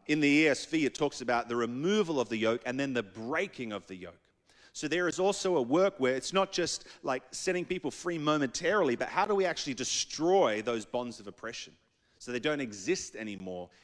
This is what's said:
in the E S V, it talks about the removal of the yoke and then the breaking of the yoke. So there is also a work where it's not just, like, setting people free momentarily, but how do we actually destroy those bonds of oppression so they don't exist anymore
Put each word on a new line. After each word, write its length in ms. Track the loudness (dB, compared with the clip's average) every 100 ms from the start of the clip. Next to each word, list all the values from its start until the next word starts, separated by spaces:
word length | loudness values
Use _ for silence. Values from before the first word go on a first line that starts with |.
| -2
in 140 | 2
the 80 | 6
E 200 | 6 6
S 160 | 2
V, 220 | 0 0 0
it 80 |
talks 260 | 0 -2 -2
about 300 | -2 -2 0
the 60 | -2
removal 600 | -2 -2 0 2 2 0
of 120 | 0
the 80 | 0
yoke 240 | 2 0
and 160 | -2 -4
then 140 | -2
the 80 | -2
breaking 720 | -4 -8 -4 -2 -2 -6 -8
of 120 | -8 -10
the 60 |
yoke. 220 | -14 -14 -16 _ _ _ _ -20 -8
So 120 | -2
there 180 | 0 0
is 140 | 2
also 360 | 0 2 2 2
a 60 |
work 380 | 4 4 4 4
where 160 | 0 0
it's 160 | 0
not 180 | 0 0
just, 320 | 0 -2 -4 -10 -10
like, 180 | -4 -4 -4
setting 340 | -6 -2 -2
people 280 | -2 -4 -4
free 260 | -6 -4 -2
momentarily, 760 | 2 2 2 0 0 4 4 2
but 100 | 0
how 180 | 0
do 80 | 2
we 120 | 2
actually 300 | 2 0 -6
destroy 880 | -4 -4 -2 -4 0 4 6 6 2
those 220 | -2 -4
bonds 360 | -2 -6 -6 -8
of 80 | -14
oppression 460 | -12 -12 -12 -14 -18 _ _ _ _
so 140 | -6
they 80 | -2
don't 200 | 0 0
exist 540 | -2 -6 -2 -2 -2
anymore 560 | -10 -10 -8 -8 -8 -10 _